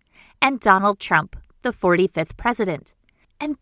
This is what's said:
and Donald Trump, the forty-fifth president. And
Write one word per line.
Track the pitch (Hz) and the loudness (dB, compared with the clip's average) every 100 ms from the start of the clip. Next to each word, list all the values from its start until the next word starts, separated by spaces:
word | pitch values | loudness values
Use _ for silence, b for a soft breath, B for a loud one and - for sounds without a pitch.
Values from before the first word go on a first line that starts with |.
| b b b b | b b b b
and | 269 269 | -2 0
Donald | 214 190 202 196 | 2 4 4 -2
Trump, | - 165 151 - - _ | 0 0 0 -12 -20 _
the | 247 | -8
forty-fifth | - 180 175 190 165 160 - | -2 2 2 0 -2 -8 -4
president. | 233 240 190 151 - _ _ _ _ _ | -6 -2 -4 -4 -12 _ _ _ _ _
And | 302 285 | -8 -4